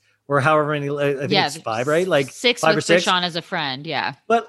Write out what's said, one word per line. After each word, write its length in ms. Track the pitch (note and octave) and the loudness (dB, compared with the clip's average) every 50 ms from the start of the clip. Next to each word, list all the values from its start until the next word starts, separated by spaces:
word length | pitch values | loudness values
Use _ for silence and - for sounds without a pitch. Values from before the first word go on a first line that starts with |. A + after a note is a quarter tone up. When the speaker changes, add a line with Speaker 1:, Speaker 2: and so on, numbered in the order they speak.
| _ _ _ _ _ - | _ _ _ _ _ -2
Speaker 1:
or 120 | C#3+ C#3+ | 0 2
however 300 | B2+ D#3 D#3 D3+ D3+ D3 D3+ | 4 4 4 4 2 0 -2
many, 140 | D3 C#3+ C#3 | -2 -4 -4
uh, 60 | D3 | -4
I 200 | C#3+ C#3+ C#3+ C#3+ | -2 0 -2 0
think 160 | C3 C#3+ - G3 | -2 -2 0 2
Speaker 2:
Yeah, 140 | G3 F3 | 2 2
Speaker 1:
it's 100 | D3 - | 0 -2
five, 320 | - - A#2+ A2 A2+ B2+ D3 | -6 -6 -4 -4 -2 -2 0
right? 180 | D3+ E3 F#3 | 0 0 2
Like, 240 | F#3+ E3 C#3+ C#3 B2+ | 2 2 0 0 -2
Speaker 2:
six 300 | - - - A#3+ A#3+ - | -6 -2 0 0 0 2
Speaker 1:
five 160 | - D#3+ D#3+ | 2 2 2
Speaker 2:
with 80 | D#3 C#3+ | 2 2
Speaker 1:
or 20 | |
six. 180 | - E3 F3+ F3 | 2 2 2 4
Speaker 2:
Bershawn 200 | G#3+ F#3 F3+ F3 | 2 0 0 0
as 100 | F3+ D#3 | -2 -4
a 80 | E3+ - | -8 -8
friend, 420 | - G3 F3 D3+ C#3 C3 C3+ D3 | -6 -6 -4 -4 -4 -6 -8 -8
yeah. 300 | E3 D3 B2 G2 G#2 C3+ - _ - | -6 -4 -4 -4 -4 -6 -8 _ 0
Speaker 1:
But, 200 | A3+ A#3 A3+ | 0 0 0